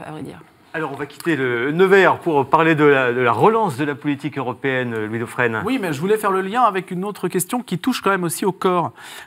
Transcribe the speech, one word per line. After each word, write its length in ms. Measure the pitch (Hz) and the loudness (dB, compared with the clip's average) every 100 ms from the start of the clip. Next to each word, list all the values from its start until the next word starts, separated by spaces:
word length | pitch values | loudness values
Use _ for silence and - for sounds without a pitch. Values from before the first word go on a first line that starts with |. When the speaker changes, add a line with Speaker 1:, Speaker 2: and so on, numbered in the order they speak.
| 156 | -14
Speaker 1:
à 60 | |
vrai 100 | 156 | -14
dire. 200 | - - - _ _ | -14 -16 -20 _ _
Speaker 2:
Alors, 180 | 160 156 | -8 -6
on 40 | 139 | -6
va 100 | 143 | -10
quitter 320 | - 175 143 | -8 -2 0
le 340 | 127 120 135 | 0 0 0
Nevers 480 | 160 190 196 175 127 | 2 6 6 6 4
pour 300 | 175 147 127 | 0 0 4
parler 260 | 160 160 151 | 4 4 4
de 80 | |
la, 300 | 151 135 127 | 6 6 4
de 80 | 120 | 2
la 100 | 123 | 2
relance 460 | 117 180 226 208 120 | 4 4 2 0 -2
de 80 | 147 | -4
la 100 | 139 | -4
politique 420 | 147 139 156 139 | -4 -4 -6 -6
européenne, 680 | 127 117 139 131 123 113 107 | -8 -6 -4 -2 -2 -4 -4
Louis 140 | 113 | -6
Dauphren. 420 | 113 - 120 110 202 | -6 -2 0 0 -2
Speaker 3:
Oui, 140 | 262 | -2
mais 120 | 185 | -2
je 80 | 139 | -4
voulais 160 | 190 214 | 0 0
faire 140 | 214 | 0
le 100 | 190 | -2
lien 220 | 190 233 | -2 0
avec 280 | 226 190 185 | 0 0 -6
une 140 | 180 202 | -6 -8
autre 240 | 196 180 | -6 -4
question 320 | 185 - 247 | -4 -4 -6
qui 180 | - 175 | -4 -4
touche 220 | - 240 | -4 -2
quand 80 | 196 | 0
même 160 | 196 175 | 0 -2
aussi 180 | - | -4
au 80 | 202 | -4
corps. 400 | 185 190 180 135 - - - | 0 0 0 -2 -8 -18 -18